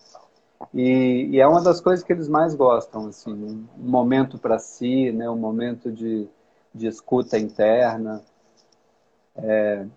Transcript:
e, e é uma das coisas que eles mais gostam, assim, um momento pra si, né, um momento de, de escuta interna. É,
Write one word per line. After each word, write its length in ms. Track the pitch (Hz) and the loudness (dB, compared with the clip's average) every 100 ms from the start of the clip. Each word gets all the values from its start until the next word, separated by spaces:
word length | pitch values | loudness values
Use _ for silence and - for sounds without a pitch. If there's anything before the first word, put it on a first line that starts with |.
| _ - _ _ _ - - | _ -20 _ _ _ -20 -10
e, 540 | - 127 131 127 123 143 | -2 2 2 2 0 0
e 100 | 135 | 4
é 60 | 135 | 6
uma 160 | 170 | 6
das 180 | 175 170 | 4 2
coisas 240 | - 180 | 2 0
que 80 | - | 0
eles 160 | 175 151 | -4 0
mais 260 | 151 165 | 0 0
gostam, 520 | 147 131 117 - 113 107 | 2 4 4 0 -10 -12
assim, 260 | 101 - | -12 -12
um 340 | 104 107 110 110 - | -10 -10 -12 -16 -12
momento 640 | 123 127 120 135 135 - | -2 0 2 2 0 -2
pra 200 | 123 113 | -2 -2
si, 520 | - - 123 131 127 | -4 -8 -2 0 0
né, 180 | 110 117 | -2 -6
um 60 | 117 | -6
momento 540 | 113 113 120 120 120 | -4 -4 -4 -6 -10
de, 380 | 110 113 110 101 _ _ _ _ | -8 -6 -6 -8 _ _ _ _
de 120 | - 110 | -8 -8
escuta 520 | 110 - 127 123 113 | -8 -2 -2 0 -2
interna. 840 | 107 - 107 117 120 113 110 107 - _ _ _ _ _ _ _ _ _ _ - | -2 0 2 4 2 -2 -8 -10 -16 _ _ _ _ _ _ _ _ _ _ -10
É, 460 | 110 107 107 101 98 | -2 0 0 -2 -6